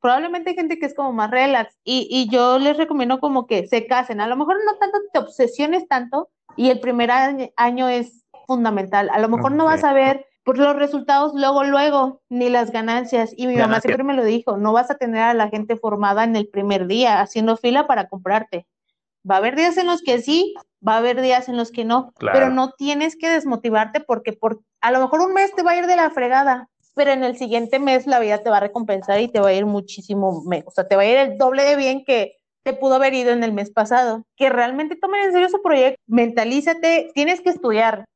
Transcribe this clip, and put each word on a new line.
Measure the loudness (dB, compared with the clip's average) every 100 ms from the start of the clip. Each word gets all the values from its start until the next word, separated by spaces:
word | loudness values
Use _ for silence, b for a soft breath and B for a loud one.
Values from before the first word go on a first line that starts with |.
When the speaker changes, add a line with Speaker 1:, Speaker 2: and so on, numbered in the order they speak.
Speaker 1:
Probablemente | 2 0 0 -6 -6
hay | -6
gente | -4 -4
que | -6
es |
como | -4 -6
más | -4 -2
relax | 0 2 0 -4 _
y, | -6 -4 -2
y | -2 0
yo | 2 4 4
les | 2 0
recomiendo | -2 -2 -2 -2
como | 0 -2 -2
que | -4 0
se | -4 0
casen. | -2 -2 -4
A | -4
lo | -2
mejor | -2 0 -2
no | -2
tanto | -2 -2 -2
te | -4
obsesiones | -4 -2 -2 0 -2 -2 -2
tanto | -4 -2 -6 -6 _ _ -2
y | 0
el | 0
primer | 0 -2 2
año, | 2 2 -2 -8 0
año | 0 0 -2
es | -2 -4 _ _ -20 _
fundamental. | -2 0 -2 -2 -2 0
A | 0
lo | 0
mejor | 0 0
no | 2 2
Speaker 2:
Ok. |
Speaker 1:
vas | 2
a | 2
ver, | 4 4 2 -6 _
pues, | -4 2
los | 2 2
resultados | 0 -2 0 2 2
luego, | 0 2 2
luego, | 2 2 2 2 0 -4 _
ni | -2 0
las | 0 0
ganancias. | -4 -2 -2 -2 -2 -2 -4
Y | -2
mi |
Speaker 2:
Ganancias. | 0 2
Speaker 1:
mamá | 0
siempre | -2 -2
me | -2
lo | -2 0
dijo, | 0 -2 -2
no | 0
vas | 2 0
a | -4
tener | -4 0
a | 0
la | 2 -2
gente | -4 -6 -4
formada | -4 -2 0 0 0
en | 0
el | -2
primer | -4 -2 -2 0
día | 0 2 2
haciendo | 0 -2 0 0
fila | 0 0 0
para | -2 -2
comprarte. | -8 -2 -2 -2 -12 -12 _ _ _ _ _ -2
Va | 0
a |
haber | 0 0
días | 0 0
en | 0
los | -2
que | 0 -2
sí, | 2 0 0 -6 -20 _ -2
va | 0
a |
haber | 0 0
días | 2 0 0
en | -6
los | -6
que | -6 -2
no, | -2 -2 _
Speaker 2:
Claro. | 0 2
Speaker 1:
pero | 2
no | 0 -2
tienes | -4 -6 -2 -4 -4
que | -2
desmotivarte | -2 -2 -4 0 0 0 -4
porque | -4 -4 -4
por, | -6 -6 -8 _ _
a | 0
lo | 2
mejor | 2 0
un | 0
mes | 2 0 0
te |
va | 0
a | 0
ir | 2
de | 2
la | 2
fregada, | 0 0 2 2 0 -4 _ _
pero | -2 0
en | 2
el | -2 -4
siguiente | -4 -2 -2 -2
mes | 2 0 2
la | 0
vida | 2 0
te | 2
va | 2
a |
recompensar | 0 -4 -4 -4 0 0
y | 0
te | 2
va | 2
a |
ir | 2 0
muchísimo | -2 -6 -16 -6 -2 -2 -2 -4
me-, | -6 -4
o |
sea, | -4 0
te | 2
va |
a | 4
ir | 4
el | 2 2
doble | 0 2
de | 2 2
bien | 0 -2
que | -2 -2 -2 _ _ _
te | -8
pudo | -2 2 2
haber | 2
ido | 2 0
en | 0 0
el |
mes | -4 -4
pasado. | -2 0 2 0 -2 -10 _
Que | 0
realmente | 2 -2 -2 -6 -6
tomen | -4 -2
en | 2
serio | 2 2
su | 0
proyecto, | 2 4 4 0 _
mentalízate, | 0 2 0 -2 -2 0 0 2 0 0 -2
tienes | 0 0
que | -2
estudiar. | -2 -2 2 2 0 -8